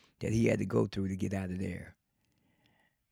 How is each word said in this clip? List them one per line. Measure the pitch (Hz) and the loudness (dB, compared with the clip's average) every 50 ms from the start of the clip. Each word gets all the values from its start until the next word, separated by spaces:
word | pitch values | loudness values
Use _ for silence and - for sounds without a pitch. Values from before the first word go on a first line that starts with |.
| _ _ _ - | _ _ _ -6
that | - - | -2 0
he | 110 113 113 | 2 4 4
had | 117 110 104 | 4 4 2
to | 101 | 0
go | 95 - 117 110 | 2 2 2 2
through | 101 - 101 98 95 | 2 0 -2 -2 -2
to | 95 | -2
get | 95 95 95 98 | -2 -2 -2 -2
out | 98 95 90 | -2 -4 -4
of | 90 92 | -4 -4
there. | 95 92 90 90 85 82 - _ _ _ _ _ _ _ _ _ _ _ _ _ _ _ _ _ _ _ _ _ _ _ | -4 -4 -6 -8 -10 -14 -20 _ _ _ _ _ _ _ _ _ _ _ _ _ _ _ _ _ _ _ _ _ _ _